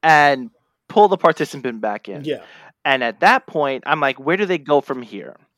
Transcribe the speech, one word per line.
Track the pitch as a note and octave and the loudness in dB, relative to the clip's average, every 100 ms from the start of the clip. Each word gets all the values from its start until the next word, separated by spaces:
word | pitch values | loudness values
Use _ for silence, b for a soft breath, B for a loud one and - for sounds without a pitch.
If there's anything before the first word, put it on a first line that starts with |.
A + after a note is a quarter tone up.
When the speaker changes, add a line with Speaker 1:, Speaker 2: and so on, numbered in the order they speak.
Speaker 1:
and | D#3+ D#3 D3 C3+ A#2+ _ _ _ _ | 6 6 6 2 -6 _ _ _ _
pull | - G#3 | 2 2
the | F#3+ | 4
participant | E3+ D#3 D3 C#3+ B2+ A2+ | 0 0 -6 -6 -10 -6
back | G#2+ G#2+ - | -6 -8 -10
in. | F#2 | -12
Speaker 2:
Yeah. | C#3+ B2+ E2 B B _ D3 | -10 -10 -12 B B _ -2
Speaker 1:
And | C3+ | -2
at | A#2+ G#2+ | -2 0
that | F3+ B3+ - | 2 2 -2
point, | D#3+ C#3+ C3 - | -4 -2 -4 -4
I'm | D#3 | -2
like, | C#3+ C3 | 0 -2
"Where | C3+ F#3 | -4 -2
do | G3+ | -2
they | F3+ | -4
go | C#3 D3 | 0 0
from | - C3 | 0 -10
here?" | A#2 G#2 - - _ | -10 -16 -16 -20 _